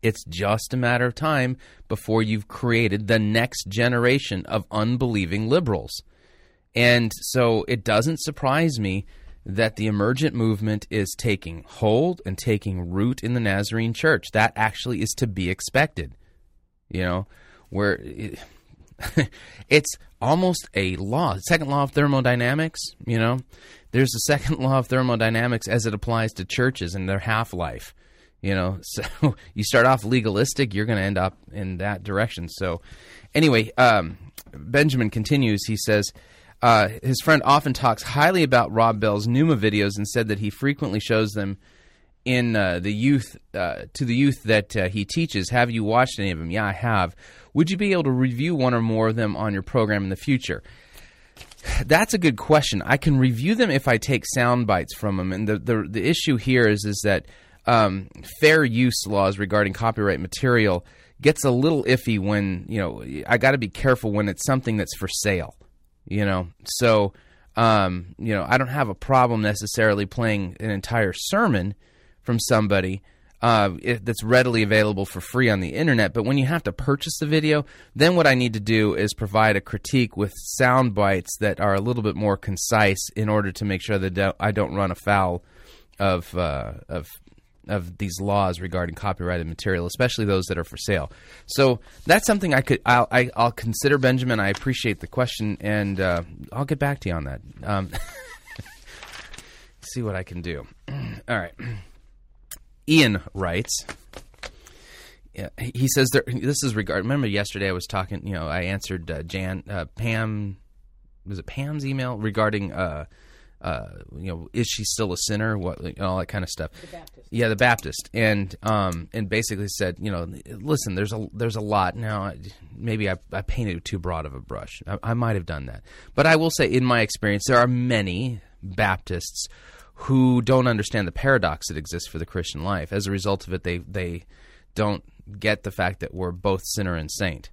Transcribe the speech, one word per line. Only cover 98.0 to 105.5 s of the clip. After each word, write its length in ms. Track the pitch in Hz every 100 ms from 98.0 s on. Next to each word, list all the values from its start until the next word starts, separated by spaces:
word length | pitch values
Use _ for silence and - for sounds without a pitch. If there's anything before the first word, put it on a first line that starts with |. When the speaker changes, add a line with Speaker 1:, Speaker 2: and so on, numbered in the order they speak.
| - 659 508 - - 906 784 855
Speaker 1:
<laughs> 1000 | - - - - - - - - - _
see 200 | - -
what 140 | 113 92
I 80 |
can 180 | 92 87
do. 240 | 85 76 - -
<clears throat> 120 | -
All 480 | 139 120 107 - 117
right. 160 | 87 - 120 113 - - - _ _ _ _ - _ _ -
Ian 340 | 160 135 98 -
writes, 520 | 98 92 87 117 - - - - - - _ - - - - - - - - -
yeah, 160 | - 95